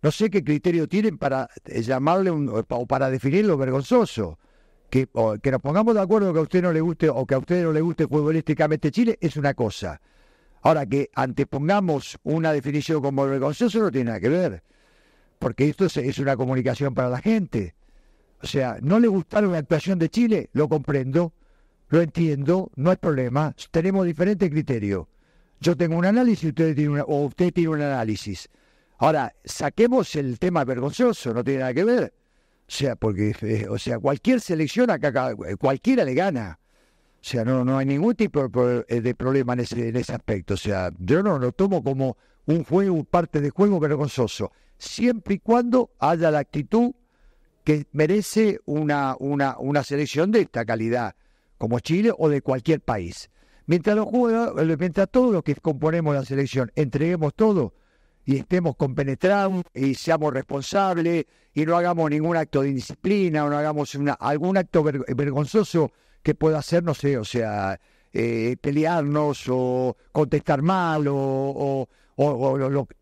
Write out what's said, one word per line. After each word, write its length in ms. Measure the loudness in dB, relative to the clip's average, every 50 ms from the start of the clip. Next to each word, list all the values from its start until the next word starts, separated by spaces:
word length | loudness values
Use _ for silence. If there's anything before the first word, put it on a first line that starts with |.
no 100 | -2 -2
sé 200 | 0 0 0 0
qué 120 | 0 0
criterio 460 | 0 0 -2 0 0 0 0 0 0 0
tienen 300 | 0 0 0 0 0 -2
para, 320 | -2 -2 -2 -2 -4 -6 -12 -20 -14
eh, 160 | -8 -6 -4
llamarle 480 | -2 -2 0 0 2 2 2 2 2 2
un, 180 | 0 0 -2 -2
o 140 | -2 -4
pa-, 140 | -4 -4 -4
o 100 | -4 -2
para 240 | -2 0 0 0 0
definirlo 480 | -2 0 0 0 2 2 2 2 2 0
vergonzoso. 800 | 0 0 -2 -2 0 2 2 2 2 2 -2 -6 -6 -6 -8 -14 _ _ _ _ _ _ _ _ _ -2
Que, 200 | 0 0 0 0
o, 220 | 0 0 0 0 0 0
que 120 | -2 0
nos 100 | 0 0
pongamos 340 | -2 0 0 2 2 4 2
de 60 | 2
acuerdo 320 | 2 2 2 2 2 2
que 60 | 2 0
a 40 |
usted 200 | 0 2 2 2
no 100 | 2 2
le 80 | 2 0
guste 300 | 0 0 0 2 2 2
o 160 | 2 2 0
que 80 | 0 0
a 40 | -2
usted 240 | 0 0 0 0
no 100 | 0 2
le 80 | 0 0
guste 260 | 0 0 0 0 0 0
futbolísticamente 800 | 2 0 2 2 0 0 0 0 0 2 2 2 2 0 0 0
Chile 280 | 2 2 2 2 0 0
es 160 | -2 -4 -2
una 160 | 0 0 0
cosa. 480 | 0 0 -2 -2 -4 -6 -8 -10 -10 -12 _ _ _ _ _ _ _ _ _ _ _ _
Ahora, 240 | 2 4 4 4 2
que 240 | 0 0 0 0 -2 -2
antepongamos 1040 | -2 -2 -2 0 -2 -2 -2 -2 -2 0 2 2 2 2 0 -2 -2 -4 -8 -16 -10
una 300 | -6 -2 -2 0 0 0
definición 500 | 0 0 -2 -2 -2 -2 -2 0 -2 0
como 240 | 0 0 0 0 0
vergonzoso 540 | 0 0 0 -2 -2 -2 0 0 0 2 2
no 100 | 0 0
tiene 160 | 0 0 -2
nada 140 | -2 -2 -2
que 100 | 0 0
ver, 320 | 2 2 0 -2 -4 -8 -14 _ _ _ _ _ _ _ _ _ _ _ _ _ _ -6
porque 300 | -6 -4 0 2 0 2
esto 160 | 2 2 0
es, 120 | 0 0 -2
es 200 | -2 -2 -2 -2
una 180 | 0 0 0
comunicación 580 | 0 0 -2 0 0 0 -2 -2 -2 -2 -2 -2
para 160 | -2 -2 -2
la 80 | -2 -2
gente. 560 | 0 0 0 0 0 -2 -4 -4 -4 -6 -8 _ _ _ _ _ _ _ _ _ _ _ _ _
O 60 | -10
sea, 320 | -4 -2 -2 -2 -2 -4 -4
no 180 | 0 2 4 4
le 100 | 6 4
gustaron 440 | 4 2 -2 -2 0 0 2 2
la 60 | 0 -2
actuación 400 | 0 0 0 0 0 0 0 0
de 100 | 0 0
Chile, 400 | 2 2 2 2 2 0 -2 -2 0
lo 140 | 0 0 2
comprendo, 680 | 0 -2 -2 0 -2 -2 -2 0 0 0 0 0 -4 _ _ _ _ _ _ _ _ _ _ 0
lo 120 | 2 2
entiendo, 720 | 2 2 0 0 0 0 0 0 0 0 0 0 0 -4 -4
no 140 | 0 2 2
hay 60 | 2
problema, 560 | 2 0 0 0 0 0 0 0 0 0 -2 -4 -8 -10 -4
tenemos 340 | -2 0 0 2 2 0 0
diferentes 420 | 0 0 0 0 0 2 2 0 0
criterios. 600 | 0 0 -2 -2 -2 -2 -2 -2 -2 -2 -4 -8 _ _ _ _ _ _ _ _ _ -4
Yo 160 | 0 0 2
tengo 200 | 2 0 0 0
un 80 | 0 2
análisis, 460 | 2 4 4 4 4 2 2 0 -2
ustedes 260 | 0 2 2 2 2
tienen 160 | 2 0 0
una, 100 | 0 0
o 240 | -2 0 0 0 0
usted 260 | -2 0 0 0 0
tiene 180 | 2 0 0 0
un 120 | 0 -2
análisis. 680 | -2 -2 -2 -2 -2 -2 -4 -6 -6 -10 -10 -12 -12 -18 _ _ _ _ _ _ _ _ _ 0
Ahora, 360 | 2 2 2 2 -2 -4 -8 _ -16
saquemos 680 | -14 -8 -6 -6 -2 2 2 2 4 4 2 0 0 -2
el 240 | -4 -4 -4 -4 -2
tema 260 | -2 0 0 0 0
vergonzoso, 720 | -2 -2 -4 -4 -4 0 0 0 0 0 -2 -4 -4 -4
no 80 | -2
tiene 180 | -2 -2 -2 -2
nada 140 | -2 -2 0
que 80 | 0
ver. 320 | 2 2 2 0 0 -4 -8 _ _ _ _ _ _ _ _ _
O 120 | _ -12
sea, 220 | -8 -4 -4 -4 -2
porque, 400 | -2 -2 -2 -2 0 -2 -2 -2 -4
eh, 240 | -4 -2 -2 -2 -2 -4
o 80 | -6
sea, 220 | -6 -4 -4 -4 -2
cualquier 420 | -2 -2 -2 0 0 0 0 0
selección 480 | 0 -2 -2 -2 -2 -2 0 0 2 2
acá, 180 | 0 0 0 -2
acá, 260 | 0 0 -2 -2 -4 -6 -8 -8
eh, 80 | -6
cualquiera 480 | -2 0 0 0 0 2 2 2 2 2
le 100 | 2 2
gana. 460 | 0 0 0 -2 -4 -6 -8 -12 -16 _ _ _ _ _ _ _ _ _ _ _
O 80 | _ -12
sea, 200 | -6 -4 -2 0
no, 200 | 0 0 0 2
no 140 | 0 0 0
hay 80 | 0
ningún 280 | 0 0 2 2 0 2
tipo 260 | 2 0 0 0 0
de 80 | -2 0
pro-, 360 | 2 2 2 2 2 0 -2
eh, 140 | -2 -2 -2
de 140 | 0 -2 -2
problema 380 | -2 -2 0 0 0 0 0 -2
en 60 | -2
ese, 280 | -4 -4 -4 -4 -4 -2
en 80 | -2
ese 160 | -4 -4 -4
aspecto. 420 | -8 -8 -6 -4 -4 -4 -2 -4 -4
O 20 |
sea, 360 | -4 -2 -2 -2 -2 -2 -4 -6 -4
yo 240 | 0 2 2 2 2
no 160 | 2 0 0
lo 100 | 0 -2
tomo 320 | 0 0 0 2 0 0
como 340 | 0 -2 -2 -2 -2 -4 -4 _ _ _ _ _ _
un 160 | 0 0 0
juego, 400 | 0 0 2 2 2 2 0 -2
parte 380 | -2 0 0 0 0 0 -2 -2
de 100 | -2 -2
juego 300 | 0 2 2 4 4 2
vergonzoso, 720 | 0 0 0 0 -2 -2 0 0 -2 -2 -2 -6 -8 -8 _ _ _ _ _ -18
siempre 560 | -16 -12 -6 0 0 0 0 0 -2 -4 -4
y 40 | -2
cuando 500 | 0 2 2 2 2 2 2 0 0 0 _ -2
haya 320 | 0 2 2 4 2 2
la 80 | 2 2
actitud 540 | -2 -4 -6 -6 -4 0 2 2 2 2 -2 _ _ _ _ _ _ _ _ _ _ _ _ _ 0
que 240 | 0 2 2 0 _
merece 720 | -2 0 2 2 2 0 0 0 2 2 2 2 2 -2 -4
una, 500 | -4 -4 -2 0 0 0 0 -2 -2 -4 -4
una, 400 | -4 -2 0 0 0 0 -2 -4
una 240 | -4 0 0 0
selección 480 | 0 -2 -2 -2 -2 -2 0 0 0 2
de 120 | 4 2
esta 220 | 2 0 -2 -6 -4
calidad, 520 | -2 -2 -2 0 0 0 -2 -2 -4 -8 _ _ _ _ _ _ _ _ -6
como 220 | -4 -2 -2 -2
Chile 300 | -2 0 0 2 2 2 2
o 120 | 2 2 2
de 100 | 2 0
cualquier 400 | 0 -2 -4 -2 0 0 0 0
país. 480 | 0 -2 -4 -4 -4 -8 -10 -14 -18 -20 _ _ _ _ _ _ _
Mientras 280 | 0 0 0 2 2 0
los 120 | 0 0
jugadores, 720 | 0 0 0 2 2 2 0 -2 -2 -2 0 0 0 0 0
mientras 320 | -2 -2 0 0 0 2
todos 200 | 4 2 4 4
los 120 | 2 0
que 140 | 0 -2 -2
componemos 580 | -2 -2 -4 -2 0 0 0 0 0 0 0 0
la 100 | 0 -2
selección 480 | -2 -2 -2 -2 0 0 -2 -2 -2 0
entreguemos 600 | -2 -2 0 0 -2 0 0 0 0 -2 -2 0
todo 400 | 2 2 4 4 2 0 -2 -4 _ _ _ _ _ _ _ _ _ -2
y 120 | -2 -2
estemos 400 | -2 0 0 0 0 0 0 -2
compenetrados 880 | -2 -2 -2 -2 -2 -2 -2 -2 0 2 2 2 2 2 0 -2 -4 -6 _ -6
y 200 | -2 -2 -2 -2
seamos 380 | -2 0 0 0 0 0 0
responsables 920 | -2 -4 -6 -6 -6 -8 -6 -2 0 0 0 0 0 0 0 0 0 -2 -4 _ _ _ _ _
y 140 | -4 -2 0
no 100 | 2 2
hagamos 320 | 2 2 2 0 0 0 0
ningún 260 | 0 0 0 0 0 0
acto 240 | -2 0 0 0
de 80 | 0 0
indisciplina 720 | -2 -4 -6 -10 -10 -4 -2 0 2 2 2 2 0 0 0
o 60 | 0
no 80 | 0 -2
hagamos 360 | -2 -2 -2 -2 -4 -4 -4
una, 200 | -4 -2 -2 -2
algún 420 | -2 -2 -2 -2 0 0 0 0
acto 260 | 0 0 2 2 2
ver-, 220 | 2 2 0 -4 -4 -4 -4
vergonzoso 800 | -2 -2 -2 -2 -2 -2 0 0 0 0 2 2 0 0 0 -2 _ _ _ _ _
que 120 | -2 -2 0
pueda 280 | 2 2 2 2 0
ser, 200 | -2 0 0 0
no 120 | 2 0 -2
sé, 240 | -2 0 0 0 -2
o 60 | -2
sea, 540 | -4 -4 -2 -2 -2 -2 -2 -2 -4 -4 -6 _ _ _ _ _ _
eh, 460 | -4 -2 -2 -2 -2 -2 -2 -2 -2 -2
pelearnos 840 | -2 -2 0 2 2 2 2 0 0 0 0 0 0 0 -2 -4 -4 -2
o 480 | -2 0 0 0 0 0 0 -2 -4 _ _ _
contestar 500 | -2 0 0 2 0 0 0 0 0 2
mal 460 | 2 2 2 2 0 0 0 0 0 0
o, 60 | 0
o, 720 | -2 -2 -2 -2 -2 -2 -4 -4 -4 -4 -2 -2 -4 -6 -8 _ _ _ _ _
o, 100 | 0 2
o 300 | 2 2 0 0 0 0
lo, 140 | 0 0 0
lo, 180 | 0 -2 -2 -4 -8 _